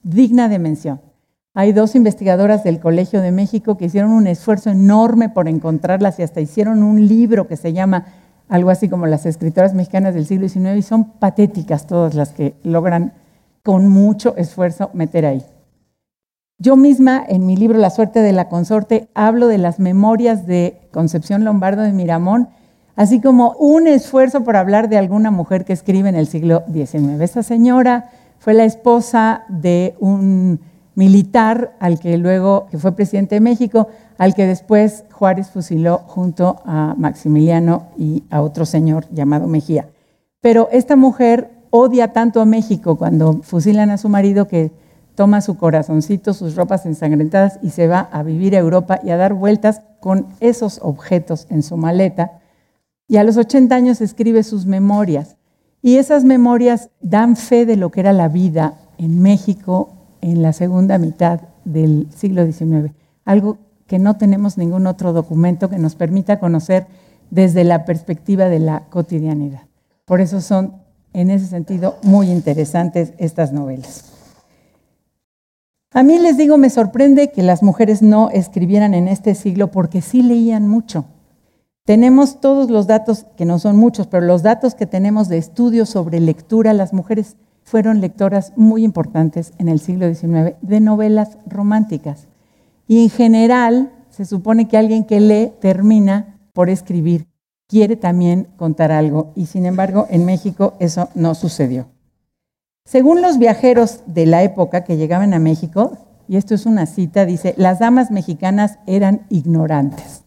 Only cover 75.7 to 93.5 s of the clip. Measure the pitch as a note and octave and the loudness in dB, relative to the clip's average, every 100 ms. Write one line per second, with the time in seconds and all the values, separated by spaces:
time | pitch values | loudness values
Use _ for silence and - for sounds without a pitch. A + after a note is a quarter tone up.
75.7 | _ _ B3+ C4+ E4+ E4+ C4+ D4 D4 C4+ | _ _ 2 4 6 4 2 4 4 4
76.7 | A#3+ G#3 - C#4 C#4 C#4+ G3+ F#3 F3 G3+ | 2 -2 2 4 4 2 0 0 2 2
77.7 | F3 G#3+ G#3 G#3+ G#3+ A3 G3 F3+ F#3 F3 | 2 0 4 4 4 2 0 -4 -4 0
78.7 | G3+ G#3 F3+ F3+ G3 G#3+ G3 G#3 F#3 G3 | 2 2 0 0 -2 -2 -4 -4 -2 -2
79.7 | F#3+ F3 F#3 - B3+ B3 A#3 A3+ A3 G#3 | -2 -4 -4 -2 0 2 2 0 0 0
80.7 | A3+ A3+ E3 C3+ _ _ _ _ _ _ | 0 -2 -10 -10 _ _ _ _ _ _
81.7 | _ - G#3+ B3 C4 C#4+ C#4 C4+ C#4 B3+ | _ 2 4 6 6 4 0 0 2 2
82.7 | A3 G3 A3 A3 G#3+ - - E3+ F3 G#3 | 0 2 0 0 -6 -6 -6 -2 0 2
83.7 | G#3 A#3+ A#3+ F#3+ F#3 F3 F3+ G3+ A3+ B3+ | 4 4 0 -4 -2 2 2 2 0 -2
84.7 | A#3+ G#3 F#3+ G3 G#3+ F#3+ E3 D#3+ - A#3+ | -4 -6 -2 -2 0 -2 -4 -6 -2 0
85.7 | A#3 G#3+ G3 E3 E3 E3 D#3 _ A3 A3 | 0 -2 -4 -4 0 0 -2 _ 0 2
86.7 | G#3+ F#3+ F#3+ - A3 G#3+ _ _ _ _ | 0 -2 -4 -4 -6 -6 _ _ _ _
87.7 | A3 G#3+ A3 F#3 - G3 G3+ F#3+ - A3 | -2 0 0 -2 -2 -2 -2 -4 2 2
88.7 | A3 A3 F3 D#3 D#3+ D#3+ E3+ E3 - E3+ | 4 -2 -2 -4 -2 -2 -4 -12 -6 -2
89.7 | D#3 E3+ F3+ F3+ E3 E3 E3 E3 F3 F#3 | -2 -4 -4 -4 -4 -2 -2 -2 -4 -2
90.7 | G#3+ G#3+ G#3+ G#3+ G#3+ G#3+ - - G3 G3+ | 0 2 2 0 0 -2 -10 -16 -6 -2
91.7 | A3 G#3+ D3+ D3 C#3+ _ _ _ _ _ | 0 -2 -6 -10 -12 _ _ _ _ _
92.7 | _ - A3+ A#3 - A#3 A3 A3+ | _ 0 2 2 2 2 4 4